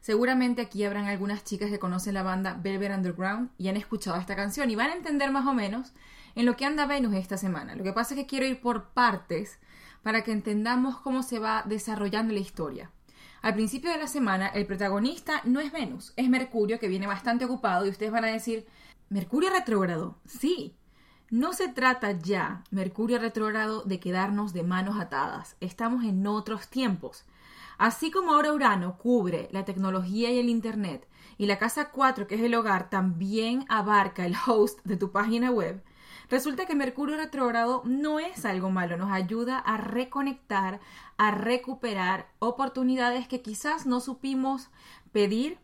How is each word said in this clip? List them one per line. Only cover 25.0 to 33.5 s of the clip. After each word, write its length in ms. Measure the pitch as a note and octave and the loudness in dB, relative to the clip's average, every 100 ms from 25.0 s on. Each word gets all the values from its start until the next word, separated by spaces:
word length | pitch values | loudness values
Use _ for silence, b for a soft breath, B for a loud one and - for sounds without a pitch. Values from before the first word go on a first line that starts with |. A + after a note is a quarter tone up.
| E3+ C3+ C#3 D#3 - - | -4 -2 -2 -4 -12 -10
Estamos 440 | F3+ - A#3 B3 | -10 -4 -2 0
en 220 | A3+ F#3+ G3+ | 0 0 0
otros 400 | G#3+ G#3+ G#3+ - | -2 -2 -8 -4
tiempos. 580 | B3+ B3+ F3 B2+ - - B B B B B | -2 0 0 -4 -14 -20 B B B B B
Así 320 | A3 A#3 D#4+ | 0 2 -2
como 220 | F#4+ F4 | 0 4
ahora 200 | D4 D4 | 4 6
Urano 460 | D4 B3+ G3 F3 F#3 | 4 4 4 0 -2
cubre 500 | A#3 B3 F3+ E3 - | 2 2 2 -2 -4
la 140 | G3 G3 | -6 -4
tecnología 680 | F#3 F#3+ F#3+ F3+ G#3 A#3 | -2 0 0 -2 0 2
y 60 | B3 | 2
el 120 | A#3+ | 2
internet, 600 | A#3 A3+ G#3+ F#3+ C3+ - B B B | 0 -2 -4 -4 -6 -12 B B B
y 80 | G3+ | 0
la 100 | G3 | 2
casa 320 | A3+ D4 D4 | 0 0 -4
cuatro, 380 | C4 C4+ C4 G3+ | 4 2 4 -4
que 80 | G#3+ | 0
es 60 | |
el 120 | A#3+ | 2
hogar, 380 | A#3 A3 F#3+ F3+ | 2 2 0 0
también 760 | G3 F#3 E3 F#3+ A3 A3+ | 0 0 0 -2 0 0